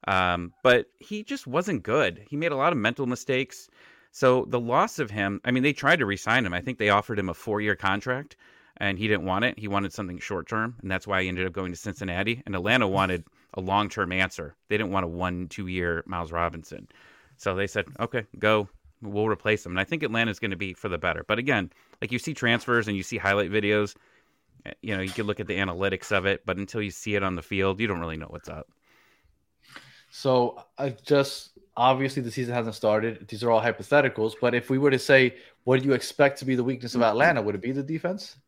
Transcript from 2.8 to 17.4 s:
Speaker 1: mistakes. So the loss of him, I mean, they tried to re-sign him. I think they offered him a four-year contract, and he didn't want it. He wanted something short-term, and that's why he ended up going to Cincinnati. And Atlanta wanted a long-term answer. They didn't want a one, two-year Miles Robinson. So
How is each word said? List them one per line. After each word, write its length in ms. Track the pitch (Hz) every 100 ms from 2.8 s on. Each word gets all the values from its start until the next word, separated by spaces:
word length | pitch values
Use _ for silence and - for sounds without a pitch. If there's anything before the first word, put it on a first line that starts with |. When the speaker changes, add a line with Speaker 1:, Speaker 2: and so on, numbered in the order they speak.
| 107 120 131
Speaker 1:
mistakes. 640 | 123 - 131 131 - - _ - _ _
So 360 | - 135 127 -
the 100 | 123
loss 400 | 117 135 214 -
of 140 | 123
him, 280 | 104 98 101
I 80 | -
mean, 100 | 127
they 100 | 135
tried 280 | 143 139 170
to 60 | 110
re-sign 380 | 98 - 117
him. 80 | 107
I 80 | 87
think 180 | 85 -
they 100 | 104
offered 320 | 101 - 104
him 80 | 92
a 60 |
four-year 420 | 85 - 107 107 101
contract, 580 | 98 98 127 127 147 - - _ _ -
and 200 | 101 95
he 80 | 107
didn't 200 | 104 92
want 180 | 92
it. 120 | 123 -
He 120 | 104
wanted 240 | 101 98
something 260 | - 95 90
short-term, 560 | - 95 78 110 113 120
and 80 | 98
that's 160 | 95 -
why 160 | 95
he 60 | 92
ended 180 | 92 92
up 60 |
going 180 | 90 92
to 80 | 87
Cincinnati. 640 | 110 - 95 87 101 120 -
And 100 | 98
Atlanta 320 | 95 127 107
wanted 360 | 98 95 90 82 _ _
a 60 | -
long-term 500 | 92 98 104 - 92
answer. 460 | 92 92 - 76 - _
They 80 | 107
didn't 140 | 107
want 140 | 98
a 40 | 90
one, 380 | 85 92 90 87
two-year 560 | - 92 92 87 82
Miles 280 | - 90 82
Robinson. 560 | 85 85 82 78 - - - - - _
So 180 | _